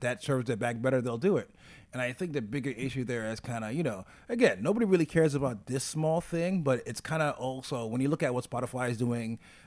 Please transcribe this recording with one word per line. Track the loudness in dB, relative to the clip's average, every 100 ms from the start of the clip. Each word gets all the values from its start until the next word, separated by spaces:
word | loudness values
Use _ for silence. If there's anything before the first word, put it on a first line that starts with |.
that | -4 -2
serves | 0 0 0
their | 0
bag | 0 0
better, | 2 2
they'll | 2 2
do | 2 2
it. | 0 -12 -20 -20 -10
And | -4
I | -4
think | -4 -4
the | -4
bigger | -2 -4 -4
issue | -4 -4 -4
there | -2 -2 -2
is | -4
kinda, | -6 -6 -4
you | -2
know, | -2 -4 -10 -18 -6
again, | 4 4 4
nobody | 2 2
really | 4 4 6
cares | 4 4
about | 4 -2 -2 -4
this | -4
small | -2 -2 0 0
thing, | -2 -2 0 2
but | 2 0
it's | -2 -8
kinda | -4 0 0 -2
also, | -6 -6 -6 -4 -2
when | 0
you | 2
look | 2
at | 2
what | 0 -2
Spotify | -4 -4 -2 -2
is | 0
doing | 0 0 -4 -8 -12 -20